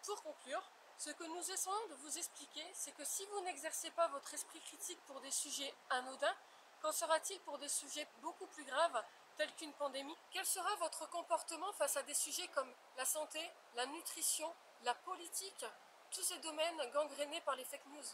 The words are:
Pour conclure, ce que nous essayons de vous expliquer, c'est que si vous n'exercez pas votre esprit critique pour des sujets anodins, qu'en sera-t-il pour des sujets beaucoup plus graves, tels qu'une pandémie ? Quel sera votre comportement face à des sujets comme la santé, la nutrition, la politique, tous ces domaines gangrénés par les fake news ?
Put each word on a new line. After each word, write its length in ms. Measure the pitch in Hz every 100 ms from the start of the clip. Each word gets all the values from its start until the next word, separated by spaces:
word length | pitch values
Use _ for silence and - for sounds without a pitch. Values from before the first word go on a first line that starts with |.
Pour 160 | 381 415
conclure, 380 | 320 285 254 311 - - - -
ce 120 | -
que 140 | -
nous 260 | 330 349 349
essayons 340 | 370 370 403 440
de 60 |
vous 240 | 277 294 269
expliquer, 480 | 349 - 294 285 330
c'est 160 | 381 -
que 120 | -
si 200 | 277 - 392
vous 140 | 403
n'exercez 480 | 370 285 302 - 320
pas 160 | 311 330
votre 260 | 277 -
esprit 260 | 294 - 320
critique 380 | - 294 - 349 -
pour 140 | -
des 100 | 269
sujets 420 | 262 294 269 277 - -
anodins, 440 | 254 254 262 294 392 - - - -
qu'en 100 | 311
sera-t-il 480 | 311 330 320 - 381
pour 180 | - 285
des 100 | 285
sujets 400 | - 285 294 - -
beaucoup 240 | 294 - 370
plus 180 | -
graves, 400 | 269 262 330 240 - - - -
tels 180 | 302
qu'une 180 | - 311
pandémie ? 420 | 285 285 262 277 339 -
Quel 120 | 370
sera 300 | 370 392 349 415
votre 320 | 320 - 311
comportement 640 | 349 349 320 - 320 370
face 220 | 403 294 285
à 60 |
des 120 | 269
sujets 340 | 285 302 294 359
comme 220 | 294 254 - - -
la 80 |
santé, 360 | 262 311 302 302 339 - - 233
la 100 | 254
nutrition, 680 | 320 - 339 311 - 320 339 - -
la 120 | 240
politique, 720 | 240 349 370 349 - 381 - - - - - -
tous 120 | 381
ces 160 | 359 349
domaines 520 | 330 311 330 320 247
gangrénés 480 | 285 302 269 285 330
par 120 | 294
les 100 | 262
fake 220 | 254 - 269
news ? 180 | 294 -